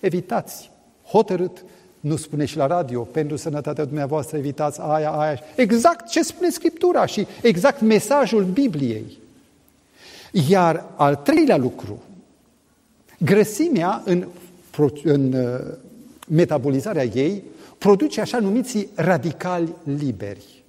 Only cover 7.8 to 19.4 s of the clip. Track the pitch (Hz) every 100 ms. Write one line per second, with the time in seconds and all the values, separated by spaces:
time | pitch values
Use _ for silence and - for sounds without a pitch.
7.8 | 220 220 - 285 233 214 185 185 277 156
8.8 | 131 107 110 - - _ _ _ _ _
9.8 | _ _ - - - 196 139 190 175 160
10.8 | - - 143 143 - 320 302 175 123 -
11.8 | 101 104 - - _ _ _ _ _ _
12.8 | _ _ _ _ 160 202 208 - 330 233
13.8 | 170 226 - 180 180 - - - _ -
14.8 | 147 - 170 143 135 131 123 127 - -
15.8 | - - - - - 156 175 151 135 135
16.8 | 196 175 127 110 147 202 - - - -
17.8 | 196 196 302 - 208 247 196 220 247 208
18.8 | 196 - 160 170 160 143